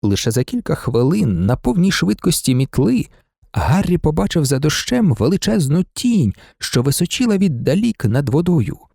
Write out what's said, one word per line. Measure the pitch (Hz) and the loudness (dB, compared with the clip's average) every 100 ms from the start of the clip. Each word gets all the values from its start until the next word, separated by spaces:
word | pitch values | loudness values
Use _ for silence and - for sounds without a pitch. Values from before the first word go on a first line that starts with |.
Лише | 104 98 - | 0 0 0
за | 113 | -2
кілька | 127 247 - 156 | -2 -6 -4 -6
хвилин | - 117 127 196 156 90 92 | -2 0 0 0 0 0 0
на | 127 | 0
повній | 247 220 190 | 0 0 2
швидкості | - 175 208 - - - 127 | 2 -2 0 -2 -2 0 0
мітли | 135 - 180 247 - _ _ _ _ | 0 0 0 0 -4 _ _ _ _
Гаррі | - 113 165 196 175 | -6 0 0 2 0
побачив | 156 156 196 175 135 | 0 0 0 0 0
за | 135 | 0
дощем | 151 - - 247 208 | 0 -2 -2 0 2
величезну | 117 113 190 - 214 135 156 180 | 2 0 0 0 0 2 0 -2
тінь, | - 247 226 113 - - _ | -2 0 2 0 -2 -14 _
що | - 127 | -4 0
височила | 131 139 175 - 247 196 | 0 0 -2 0 0 2
віддалік | 196 123 123 165 233 214 113 | 2 0 0 0 0 0 0
над | 120 139 | 0 0
водою. | 135 170 170 92 - _ | 0 2 0 0 -6 _